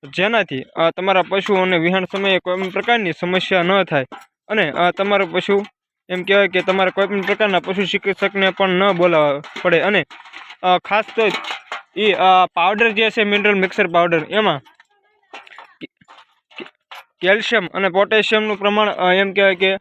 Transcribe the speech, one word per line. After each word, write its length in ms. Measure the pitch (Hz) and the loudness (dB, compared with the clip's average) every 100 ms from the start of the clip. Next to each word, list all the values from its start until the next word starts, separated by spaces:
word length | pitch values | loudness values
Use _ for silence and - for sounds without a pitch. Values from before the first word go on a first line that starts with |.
| 147 139 | -10 -2
જેનાથી, 460 | 196 233 185 131 | 0 0 -2 -6
અ, 280 | 131 - 165 | -8 -2 -2
તમારા 340 | 160 185 190 160 | 0 0 0 2
પશુઓને 480 | 196 185 190 185 180 | -2 0 0 2 0
વિહાણ 280 | 165 190 185 | 0 -2 -4
સમયે 340 | 196 196 185 | -4 0 0
કોઈ 220 | 180 180 | -2 -6
પણ 80 | 190 | -4
પ્રકારની 420 | 190 190 240 190 | -6 -2 0 0
સમસ્યા 520 | 156 175 185 - 190 | -4 -2 -2 0 0
ન 200 | 170 196 | 2 2
થાય 220 | 180 151 131 - - _ - | 2 -2 -4 -12 -20 _ -6
અને, 240 | 214 165 | -2 -2
અ, 200 | - 175 | 0 0
તમારું 400 | 175 196 202 190 | 0 0 0 0
પશુ 340 | 170 180 202 208 _ _ _ _ | -2 0 -2 -2 _ _ _ _
એમ 140 | 180 | -8
કહેવાય 240 | 180 196 196 | 2 2 2
કે 140 | 185 | 0
તમારે 300 | 175 190 185 | 0 0 0
કોઈ 160 | 180 196 | 0 -2
પણ 140 | 202 | -2
પ્રકારના 380 | 185 202 214 185 | -4 -2 0 0
પશુ 260 | 160 185 185 | -2 -4 -2
ચિકિત્સકને 680 | 202 196 190 196 196 190 | -2 -4 -2 -4 0 -2
પણ 180 | 185 190 | 2 0
ન 220 | 180 196 | 2 2
બોલાવવા 500 | 180 180 160 147 139 151 - | 2 2 4 2 -2 -8 -4
પડે. 200 | 180 170 | 0 2
અને, 240 | 165 208 147 - - - - - | 2 0 -4 -12 -20 -20 -20 -6
અ, 140 | 185 180 | 0 0
ખાસ 280 | - 214 214 - | 2 -2 -2 -2
તો 120 | 214 175 - - - - - - | -2 -2 -8 -14 -14 -18 -14 -2
એ, 160 | 214 | 0
અ, 340 | 185 185 185 180 | 2 4 4 4
પાવડર 380 | - 175 208 233 | 0 -2 2 0
જે 180 | 208 220 | 2 -2
છે 140 | 233 | 0
મિનરલ 320 | 208 202 208 202 | 0 2 2 2
મિક્સર 320 | 185 202 185 | 0 0 0
પાવડર, 380 | 170 175 165 151 | 2 2 0 0
એમાં 300 | 196 208 143 _ _ _ _ _ _ _ - - - - _ | 0 0 -2 _ _ _ _ _ _ _ -20 -20 -20 -20 _
કે-, 60 | - _ _ - _ _ _ - | -20 _ _ -20 _ _ _ -18
કે-, 60 | - _ _ - - _ | -18 _ _ -20 -20 _
કેલ્શિયમ 460 | 180 208 214 233 175 | 0 0 2 -2 -2
અને 220 | 180 190 | -2 0
પોટેશિયમનું 680 | 175 202 220 208 220 214 202 | 0 2 2 2 0 0 -2
પ્રમાણ, 320 | 202 208 208 | 0 2 0
અ, 240 | - 180 | 0 0
એમ 200 | 185 196 | 2 0
કહેવાય 220 | 190 196 185 | 2 0 2
કે 220 | 190 190 | -2 -2